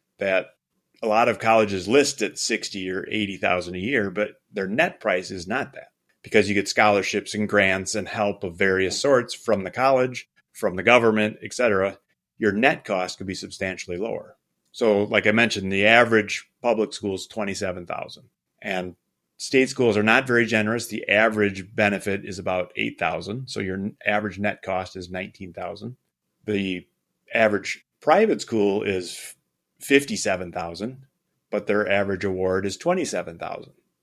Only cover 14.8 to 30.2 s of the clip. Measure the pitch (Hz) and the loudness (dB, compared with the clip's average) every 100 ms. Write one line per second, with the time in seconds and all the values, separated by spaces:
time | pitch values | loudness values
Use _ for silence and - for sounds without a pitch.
14.8 | 117 202 202 107 107 107 117 107 95 98 | 2 4 2 2 4 4 2 0 -2 2
15.8 | 104 113 117 113 104 - - _ 120 110 | 6 6 6 4 0 -6 -12 _ 0 0
16.8 | 107 - 104 95 - - 101 95 98 92 | 0 -2 -4 -4 -8 -8 -6 -4 -6 -8
17.8 | 87 82 - - - _ _ _ 107 92 | -10 -10 -10 -14 -20 _ _ _ -6 -6
18.8 | 92 87 _ _ _ - - 135 131 135 | -6 -10 _ _ _ -16 0 2 2 2
19.8 | 120 104 107 120 131 120 117 113 107 117 | 2 4 4 2 4 2 2 2 0 -2
20.8 | 113 107 - 101 113 107 101 95 95 110 | -4 -8 0 4 4 4 0 0 -8 0
21.8 | 104 98 101 98 101 92 95 92 90 - | 2 2 -2 -4 -6 -8 -4 -2 -4 -4
22.8 | 110 - 85 80 85 117 131 113 98 95 | -6 -2 -2 -2 -6 -8 -8 -6 -6 -4
23.8 | 101 - 104 104 104 92 101 - - 92 | -6 -6 -2 -2 -2 -4 -4 -4 -4 -4
24.8 | 92 95 87 92 92 - 92 85 87 98 | -6 -10 -10 -10 -10 -12 -16 -12 -12 -10
25.8 | 107 127 _ _ _ _ - 101 98 90 | -14 -16 _ _ _ _ -4 -2 -2 -4
26.8 | - _ _ _ - 113 110 101 95 - | -10 _ _ _ -4 2 4 2 -4 -10
27.8 | _ _ - 170 220 123 - 113 101 98 | _ _ 2 4 4 0 -2 2 2 2
28.8 | 101 95 87 - - - _ _ _ _ | 0 -2 -4 -12 -16 -20 _ _ _ _
29.8 | - 139 139 107 | 4 4 4 -4